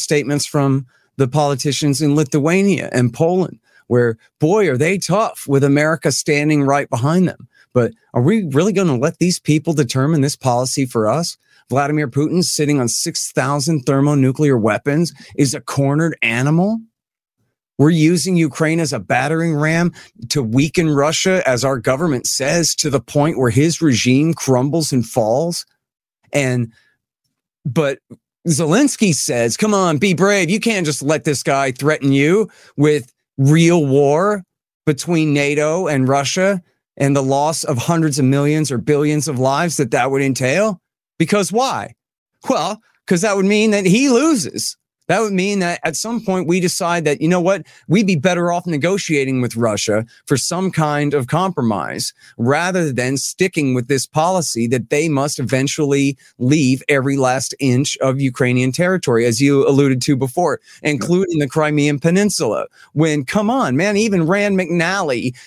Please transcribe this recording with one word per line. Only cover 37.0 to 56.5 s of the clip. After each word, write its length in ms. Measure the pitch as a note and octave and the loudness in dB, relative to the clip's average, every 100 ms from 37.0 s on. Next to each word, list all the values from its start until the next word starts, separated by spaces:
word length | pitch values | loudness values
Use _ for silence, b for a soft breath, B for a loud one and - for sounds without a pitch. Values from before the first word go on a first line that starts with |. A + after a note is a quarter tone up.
| C#3 | 0
the 80 | C#3 | 0
loss 400 | C3+ C#3 D3 D#3+ | 0 0 0 -2
of 120 | - C3+ | -4 -4
hundreds 420 | - E3+ D#3 C#3 | 0 0 0 0
of 60 | |
millions 480 | C3 C#3 C#3+ D#3 D3+ | 2 2 2 0 -2
or 60 | B2 | -4
billions 500 | F2+ D3 D3+ D3+ C#3+ | 0 0 2 0 -2
of 100 | B2+ | -2
lives 380 | C3 C#3 E3+ D3+ | 0 0 -2 -2
that 140 | C3 | -2
that 200 | C3+ B2+ | 0 0
would 120 | C3+ | 0
entail." 580 | C#3 B2+ B2+ D3+ G#3+ F#3 _ _ _ - | 0 0 0 0 0 -4 _ _ _ -4
Because 320 | - G#3 G3 | 0 0 0
why? 420 | G#3 C4 C#3 G2 - _ _ _ _ - | 0 -2 -4 -8 -14 _ _ _ _ -2
Well, 320 | A#3 E3 A3 _ _ - | -2 -2 -6 _ _ -2
'cause 160 | F3+ | 0
that 140 | G#3+ G3 | 0 0
would 100 | F#3+ | 2
mean 240 | G#3 A3 | 2 2
that 160 | G#3 F#3+ | 2 2
he 220 | G#3 C#4 | 2 4
loses. 680 | A#3+ D#4 C#4+ C#3 - - - _ _ - | 4 2 0 -2 -8 -8 -10 _ _ -4
That 120 | F#3 | -2
would 140 | A3 | 0
mean 260 | F#3+ F#3+ G3+ | -2 -2 -2
that 180 | F3 F3 | -2 -4
at 100 | D#3 | -6
some 300 | D#3+ A3 A#3 | -6 -6 -6
point 240 | A3+ F#3 D#3+ | -4 -4 0
we 100 | F3+ | 0
decide 460 | F3+ - E3+ E3+ | -2 -2 -4 -2
that, 160 | D3+ D3 | -2 -2
you 80 | D#3 | 0
know 120 | F3+ | 0
what, 220 | F3 G3 - b b | 2 -2 -4 b b
we'd 220 | E3 G3 | 0 2
be 80 | F3 | 0
better 340 | F3+ F3 F3 | 0 0 0
off 160 | F3 F3 | -2 -4
negotiating 760 | D#3 E3 G3 - D3+ C3+ C3 | -2 -2 -2 -2 -2 0 -2
with 140 | B2 | -2
Russia 500 | A#2 A#2 G2+ - G#2 A2+ b b | -2 -2 -2 -2 -2 -2 b b
for 100 | C#3 | -2
some 360 | - F3 F#3+ | -2 -4 -2
kind 420 | - D#3 D3 D3 | -2 0 0 0
of 140 | C#3+ B2 | -2 -2
compromise 840 | D3+ F#3 F3 A#2+ G2+ C2 C#2 - - b b | -2 -2 -2 -2 -2 -4 -8 -10 -12 b b
rather 540 | A#2 C#3+ F3 F#3+ D#3+ | -2 0 0 -2 -2
than 240 | B2 B2 C3+ | -2 -2 -4
sticking 560 | - - F#3 E3+ C#3 | -6 -2 -2 0 -2
with 140 | B2+ A#2+ | -2 -2
this 180 | C#3 | -4
policy 600 | - D#3 D#3+ F#3+ D3+ - A#2 | -2 -2 0 0 -2 -4 -2
that 240 | B2 - | -2 -2
they 180 | D3 E3 | -2 0
must 300 | C#3+ C#3+ - | 0 -2 -4
eventually 800 | B2 C3 C#3 - D3 C#3 C#3 C3+ b b | -2 -2 -2 -2 0 0 0 -4 b b
leave 440 | B2+ | 0